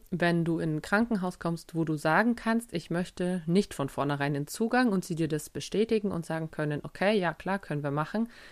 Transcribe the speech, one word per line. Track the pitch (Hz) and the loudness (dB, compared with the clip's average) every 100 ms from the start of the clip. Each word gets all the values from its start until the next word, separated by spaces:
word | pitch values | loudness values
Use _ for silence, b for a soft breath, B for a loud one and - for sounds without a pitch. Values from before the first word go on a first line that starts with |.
| - | -2
wenn | 170 175 170 | 0 2 4
du | 165 170 | 2 0
in | 165 156 | 0 -2
ein | |
Krankenhaus | - 208 233 214 180 - | 2 2 2 0 -2 -4
kommst, | 170 170 - 165 | -4 -4 -4 -2
wo | 156 | 0
du | 151 | 0
sagen | 160 165 226 233 | 4 4 4 2
kannst, | 226 226 233 | 0 0 -2
„Ich | - - | -6 -4
möchte | 165 180 - 180 180 160 | -2 -2 -2 -2 -2 2
nicht | 180 202 | 2 2
von | - 139 | -2 -4
vornherein | - 143 143 143 | 0 0 0 0
den | 143 147 | 0 -2
Zugang“, | - 226 247 254 | -2 2 4 4
und | 196 - | 2 0
sie | 160 | -2
dir | 160 | 0
das | 156 - | -2 -4
bestätigen | - - 185 226 220 202 | -8 -2 0 2 0 0
und | 170 160 | -4 -4
sagen | 160 160 | -6 -4
können, | - 151 147 | -4 -2 -4
„Okay, | - - 185 214 | -6 -2 2 2
ja | 175 | 0
klar, | 156 180 190 | -2 -4 -4
können | - 147 | -4 -4
wir | 147 | -2
machen“, | 143 156 214 233 B B | -2 -2 -2 -4 B B